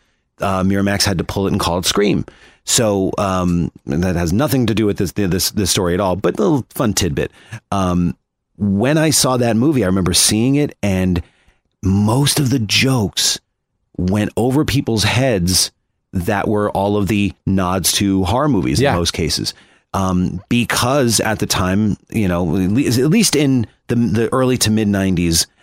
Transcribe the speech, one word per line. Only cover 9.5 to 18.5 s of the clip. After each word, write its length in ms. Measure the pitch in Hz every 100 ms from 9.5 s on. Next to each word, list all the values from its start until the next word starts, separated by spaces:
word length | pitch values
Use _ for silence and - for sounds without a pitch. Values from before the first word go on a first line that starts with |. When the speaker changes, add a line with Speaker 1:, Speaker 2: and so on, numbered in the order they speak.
| 110
Speaker 1:
movie, 280 | 139 135
I 40 | 92
remember 260 | 95 90
seeing 400 | 87 - 107 123
it, 240 | 143 147 -
and 400 | 101 92 92 90 - _ _ _ _ _
most 580 | 95 98 104 127 143 -
of 120 | 131
the 80 | 135
jokes 800 | 104 - 131 127 95 - - - _ _ _ _ _ -
went 340 | 90 104 107 -
over 280 | 123 135 147
people's 380 | 139 117 110
heads 680 | 104 104 135 101 85 92 - - _ _ _
that 340 | 95 90 98 85
were 220 | 104 104
all 240 | - 101 104
of 100 | 95
the 260 | 104 101 - -
nods 440 | 95 90 95 -
to 300 | - 98 95 90
horror 240 | 120
movies 300 | 151